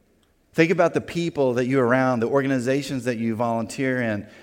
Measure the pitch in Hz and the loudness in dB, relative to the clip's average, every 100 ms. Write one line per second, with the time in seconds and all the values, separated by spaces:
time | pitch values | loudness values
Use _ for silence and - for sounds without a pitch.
0 | _ _ _ _ _ - 165 180 165 135 | _ _ _ _ _ 2 2 4 2 0
1 | - 170 170 151 131 120 127 135 120 127 | -4 -4 -4 0 0 2 0 2 4 4
2 | 131 120 113 139 135 135 120 139 143 135 | 2 0 0 0 0 0 0 -2 -2 -6
3 | 117 113 117 110 120 113 110 - 131 127 | -4 -2 -2 -2 -2 -2 -4 -4 -4 -2
4 | 117 104 - - | -2 -4 -8 -16